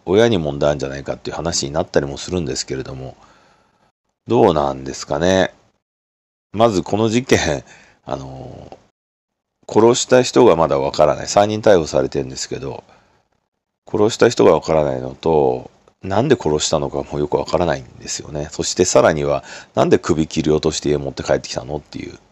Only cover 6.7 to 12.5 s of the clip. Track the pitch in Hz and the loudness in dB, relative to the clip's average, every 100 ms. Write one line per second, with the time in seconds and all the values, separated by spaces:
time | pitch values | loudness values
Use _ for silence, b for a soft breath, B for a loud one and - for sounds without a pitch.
6.7 | 95 80 104 113 113 131 107 87 69 - | 2 -2 0 0 0 2 2 2 -4 -8
7.7 | b b b - 67 67 131 127 - - | b b b -12 -10 -10 -16 -16 -18 -20
8.7 | - _ _ _ _ _ _ _ _ - | -20 _ _ _ _ _ _ _ _ -4
9.7 | 104 113 120 - 127 127 131 120 82 80 | 4 6 4 4 4 4 6 6 6 2
10.7 | 69 67 - 78 69 - - 104 107 110 | 0 -2 2 2 2 0 2 2 2 4
11.7 | 95 76 69 67 71 65 65 - | 4 4 -2 -2 -4 -6 -10 -10